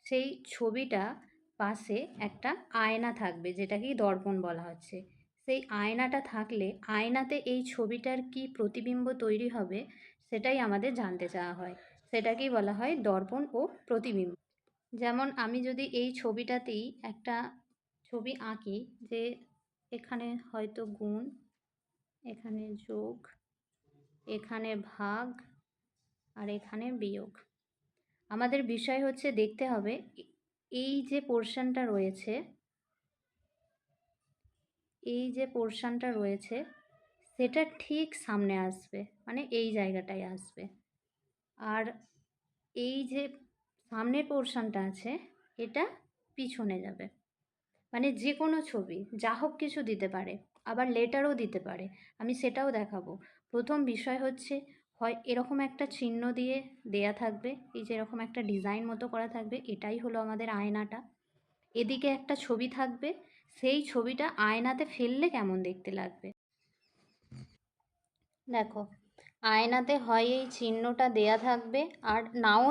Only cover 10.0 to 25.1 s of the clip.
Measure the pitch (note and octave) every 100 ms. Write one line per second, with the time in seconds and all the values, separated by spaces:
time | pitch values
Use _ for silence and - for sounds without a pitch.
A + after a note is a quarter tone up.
10 | - _ - A3 B3+ C4+ A3+ G3+ B3 B3
11 | G3 F3+ F3 F#3 F3 F3 F3+ F3+ - -
12 | - A3+ A3+ A#3 C4+ A#3 G3+ G3+ B3+ D#4+
13 | G#3 F#3+ F#3+ C4 C#4+ A#3+ E4+ - - A3+
14 | A#3+ G3 F3+ F3 _ _ _ _ - A3+
15 | B3 A#3+ C4+ C4+ A3+ B3 B3+ B3+ C4+ B3
16 | B3+ B3+ A3+ A3 A#3+ B3 B3 G#3+ A#3+ -
17 | A3+ G#3+ - A#3 A#3+ - _ _ _ _
18 | - A#3+ A#3 B3+ A3+ A3 G#3 G3+ B3 -
19 | A3 A3+ A#3 A#3+ - _ _ _ - A#3+
20 | A#3 A#3+ A#3 A#3+ - A3 G#3+ G#3+ A3 G#3
21 | G#3 G#3+ C4+ - _ _ _ _ _ _
22 | _ _ B3+ G#3+ A#3 G#3+ G#3+ G#3 G#3+ G#3+
23 | G#3+ A#3+ - - _ _ _ _ _ _
24 | _ _ - G#3+ G#3+ A3+ A3 G#3 G3+ -
25 | G3+